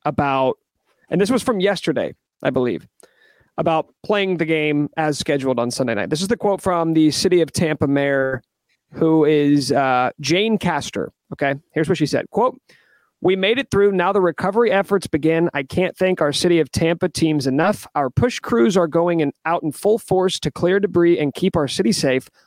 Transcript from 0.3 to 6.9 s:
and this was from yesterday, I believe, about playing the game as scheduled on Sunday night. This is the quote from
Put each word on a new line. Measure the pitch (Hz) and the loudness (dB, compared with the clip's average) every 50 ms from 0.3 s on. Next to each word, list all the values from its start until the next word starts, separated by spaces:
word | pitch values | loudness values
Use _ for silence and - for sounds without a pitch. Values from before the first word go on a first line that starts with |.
| 135 135 131 131 - - _ _ _ _ _ _ _ _ _ - | 0 0 0 0 -2 -4 _ _ _ _ _ _ _ _ _ -4
and | - 175 | -2 0
this | 202 190 | 0 0
was | 262 220 | 0 0
from | - 277 226 190 | 0 -2 -2 0
yesterday, | 180 202 196 - - 170 147 120 87 - - - _ _ _ _ | 0 0 -2 -2 -2 -2 -2 -2 -4 -4 -8 -14 _ _ _ _
I | - 151 | -6 -2
believe, | 151 135 127 120 90 67 - - _ _ _ _ _ _ _ _ _ _ _ _ _ - | 0 0 0 0 -2 -4 -8 -16 _ _ _ _ _ _ _ _ _ _ _ _ _ -4
about | 151 165 160 160 - _ _ _ - | -2 0 -2 -2 -4 _ _ _ -4
playing | - 214 202 196 190 180 | -2 -2 0 0 0 -2
the | 156 165 | -2 -2
game | 156 160 156 151 151 147 147 147 135 - | 0 0 0 0 0 0 0 -2 -2 -4
as | 160 156 156 147 - | -2 -2 -2 -2 -4
scheduled | - - 147 139 131 135 127 117 | -2 -2 -2 0 0 -2 -2 0
on | 120 123 | -2 -2
Sunday | - - 131 120 | -4 -4 -4 -2
night. | 113 101 90 - | -2 -4 -4 -4
This | 156 151 | -4 -4
is | 190 190 | -2 -4
the | 240 | -2
quote | - - 208 196 180 | -2 -2 -2 -2 -2
from | - 190 175 170 165 165 | -2 -2 -2 0 0 0